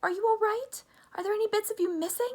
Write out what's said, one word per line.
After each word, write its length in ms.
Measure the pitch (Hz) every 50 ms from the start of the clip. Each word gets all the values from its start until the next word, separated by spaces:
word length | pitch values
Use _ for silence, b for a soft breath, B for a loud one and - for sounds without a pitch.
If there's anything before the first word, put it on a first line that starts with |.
Are 100 | - 359
you 140 | 359 370 403
all 120 | 453 440
right? 440 | 440 440 427 415 453 523 539 - - - b b b b b b
Are 80 | - 359
there 100 | 381 415
any 140 | 427 440
bits 220 | 427 427 427 427 -
of 100 | 440 -
you 140 | 359 349 359
missing? 400 | 330 320 349 359 - 480 494